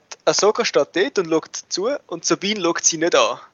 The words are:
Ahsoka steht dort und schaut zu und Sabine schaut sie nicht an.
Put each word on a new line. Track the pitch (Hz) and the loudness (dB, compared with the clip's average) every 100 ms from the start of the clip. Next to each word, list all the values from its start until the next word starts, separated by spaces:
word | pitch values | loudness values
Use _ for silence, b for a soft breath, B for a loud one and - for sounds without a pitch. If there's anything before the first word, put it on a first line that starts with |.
| - - | -8 -6
Ahsoka | - 156 202 214 | -2 2 2 2
steht | 208 160 139 | 0 0 0
dort | 165 254 202 | 0 -2 -2
und | 165 | 0
schaut | 160 - - - | 0 -2 -10 -8
zu | - 214 285 - | -4 -4 -4 -8
und | 170 | -6
Sabine | - 165 196 214 | -2 -2 -2 -2
schaut | 170 170 | -2 0
sie | - 165 | 0 0
nicht | 170 151 | 2 4
an. | 110 131 - | 2 -2 -14